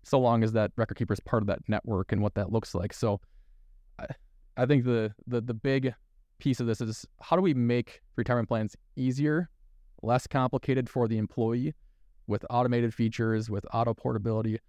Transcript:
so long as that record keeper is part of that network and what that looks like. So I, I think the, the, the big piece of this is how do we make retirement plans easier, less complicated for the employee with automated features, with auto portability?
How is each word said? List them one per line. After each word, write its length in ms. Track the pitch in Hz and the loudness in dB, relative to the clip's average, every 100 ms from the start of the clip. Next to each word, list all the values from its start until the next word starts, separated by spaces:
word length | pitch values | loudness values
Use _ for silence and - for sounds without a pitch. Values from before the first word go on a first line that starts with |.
so 160 | - 135 | 2 2
long 240 | 123 117 | 4 4
as 80 | 113 | 2
that 200 | 110 104 - | 2 0 -2
record 200 | 113 - | -4 -2
keeper 180 | 113 | -2
is 60 | 101 | -2
part 200 | - 117 | 0 0
of 60 | 104 | 0
that 200 | 90 - | -4 -2
network 440 | 107 - 98 95 | -4 -2 -4 0
and 100 | 104 | 0
what 140 | 104 101 | 0 -2
that 160 | 101 | -2
looks 240 | 110 - - | -2 -2 -6
like. 180 | 95 | -6
So 260 | - 117 101 - - - - - - - - | -2 -2 -2 -6 -20 -20 -20 -20 -20 -20 -16
I, 80 | - - - - - - | -14 -14 -16 -20 -16 -2
I 80 | 127 | 4
think 180 | 143 123 | 4 4
the, 260 | 117 110 - - | 2 0 -6 -6
the, 160 | 120 | -4
the 140 | 120 110 | -4 -4
big 380 | 135 135 131 - _ _ _ _ | 0 0 0 -4 _ _ _ _
piece 220 | 143 127 | -2 0
of 80 | 117 | 0
this 140 | 110 | -2
is 240 | 113 110 - _ | -4 -6 -14 _
how 160 | - 175 | 0 2
do 60 | |
we 140 | 190 131 | 4 2
make 460 | 120 120 117 - - - | 2 2 -2 -12 -10 -6
retirement 320 | 117 120 110 | 0 0 2
plans 280 | 117 107 - _ - | -2 -2 -8 _ -4
easier, 540 | 127 127 147 151 175 _ - - - - | -2 0 0 0 -2 _ -20 -20 -20 -8
less 240 | 110 123 - | 0 0 2
complicated 600 | 139 127 127 - 131 123 | 0 2 0 0 -2 0
for 200 | 131 113 | 0 0
the 100 | 110 | 0
employee 560 | 107 - 113 120 143 - - _ - - - | -2 0 0 0 -4 -6 -20 _ -20 -18 -4
with 180 | 101 - | -4 -2
automated 420 | 120 127 120 117 | 0 2 2 0
features, 560 | - 113 - 113 110 110 | 2 0 2 0 0 -2
with 160 | 101 - | -6 -4
auto 220 | 113 117 110 | -2 0 -2
portability? 640 | 127 117 104 110 110 110 | -2 -2 0 0 0 -4